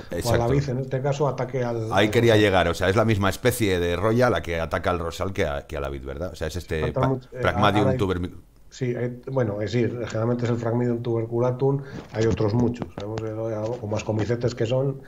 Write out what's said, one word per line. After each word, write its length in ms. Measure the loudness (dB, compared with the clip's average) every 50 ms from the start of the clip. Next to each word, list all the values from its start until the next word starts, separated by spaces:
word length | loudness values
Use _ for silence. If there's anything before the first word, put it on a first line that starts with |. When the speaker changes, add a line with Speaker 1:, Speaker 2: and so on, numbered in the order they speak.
| -12 -8 -6 -4
Speaker 1:
o 100 | 0 2
a 60 | 2 2
la 100 | 2 2
Speaker 2:
Exacto. 20 |
Speaker 1:
vid, 180 | 2 2 0 0
en 100 | -2 -4
este 220 | -4 -4 -4 -2
caso, 260 | -2 -2 0 0 0 0
ataque 360 | 0 -2 -4 -4 -4 -4 -2
al, 140 | -2 -2 -4 -4 0
Speaker 2:
Ahí 220 | 2 2 4 4
Speaker 1:
al 20 |
Speaker 2:
quería 240 | 4 4 6 6 6
Speaker 1:
rosal. 20 | 6
Speaker 2:
llegar, 300 | 6 6 6 4 4 2
o 60 | 2
sea, 160 | 2 2 2
es 60 | 4
la 100 | 4 4
misma 240 | 4 2 2 2 0
especie 500 | 0 0 0 0 2 2 2 2 2 2
de 160 | 2 0 0
roya 340 | 0 2 2 4 4 4 4
la 120 | 2 2
que 180 | 0 -2 -4 -4
ataca 300 | -2 -2 -2 -2 0 0
al 100 | 0 0
rosal 340 | -2 -4 -4 -4 -4 -4 -2
que 120 | -2 -2
a, 220 | -2 -2 -4 -6 -8
que 100 | -8 -6
a 20 |
la 100 | -6 -6
vid, 140 | -6 -8 -8
¿verdad? 280 | -10 -8 -8 -8 -8 -6
O 20 |
sea, 120 | -6 -6 -6
es 80 | -6
este 240 | -6 -6 -4 -4 -2
Speaker 1:
Falta 200 | -2 -2 -2 -2
Speaker 2:
pa-, 100 | 0 0
Speaker 1:
mucho, 200 | -2 -4 -6 -10 -8
eh, 60 | -2
Speaker 2:
Pragmadium 140 | 0 0 2
Speaker 1:
ahora 380 | 4 4 4 4 4 4 2
hay 80 | 2 2
Speaker 2:
tubermi- 340 | 2 0 0 -2 -4 -6 -8 -12 -18 -20 _ _ -20 -20
Speaker 1:
Sí, 180 | -10 -6 -4 -2 -2 -2
eh, 240 | -4 -4 -6 -8 -10 -4
bueno, 300 | -2 0 0 0 0 -2
es 100 | -2 -2 0
decir, 180 | 2 2 0 0 -4 -6 -4
generalmente 380 | -2 -2 0 0 0 0 0
es 60 | 0
el 60 | 0 0
Phragmidium 440 | 0 0 0 0 2 0 0 0 -2
tuberculatum, 800 | -2 -2 -2 -2 -2 0 0 2 0 0 2 2 2 2 0 -2 -6 -12 -14 -12 -8
hay 140 | -2 0 2 2
otros 260 | 2 2 2 2 2
muchos, 400 | 2 2 2 0 -2 -6 -8 -8
sabemos 260 | -10 -10 -8 -6 -6
que 80 | -6 -6
lo-, 480 | -6 -4 -4 -4 -4 -4 -4 -4 -4 -6
como 160 | -4 -4 -4 -2
ascomicetes 580 | -2 -2 -2 0 0 0 0 0 0 -2 -2
que 100 | -2 0
son, 360 | 0 0 0 0 0 -2 -4 -8